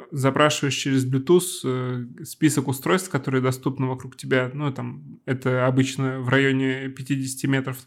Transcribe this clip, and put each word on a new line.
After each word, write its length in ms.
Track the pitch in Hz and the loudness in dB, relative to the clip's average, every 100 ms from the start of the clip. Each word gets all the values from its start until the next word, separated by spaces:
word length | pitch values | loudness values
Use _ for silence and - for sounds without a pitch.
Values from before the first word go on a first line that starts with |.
| - | -8
запрашиваешь 640 | 147 131 139 151 - 143 | 0 2 4 4 4 -2
через 320 | 131 143 135 127 | -2 0 2 2
Bluetooth, 360 | 135 135 180 175 - | 0 6 4 4 -4
э, 600 | 131 127 127 123 120 - | -4 -2 -4 -6 -8 -12
список 440 | 151 - 156 139 131 | -16 2 2 4 0
устройств, 420 | 127 160 185 185 | -2 2 0 0
которые 320 | 139 135 131 | -4 0 0
доступны 440 | 131 127 143 127 131 | 0 0 -4 -2 -4
вокруг 300 | 131 127 - | -4 -10 -14
тебя, 340 | 135 131 127 | 0 0 0
ну, 180 | 139 147 | -4 -4
там, 480 | 131 123 147 - - - | -4 -10 -12 -16 -14 -6
это 400 | 131 131 127 127 | -2 0 2 2
обычно 540 | 127 131 - 131 131 | 4 2 0 -4 -2
в 100 | 127 | 2
районе 580 | 135 135 131 131 131 135 | 4 4 2 0 -2 -6
пятидесяти 580 | 131 131 135 131 - 139 | -10 -6 -4 -4 -4 0
метров, 300 | 135 131 127 | 0 0 -8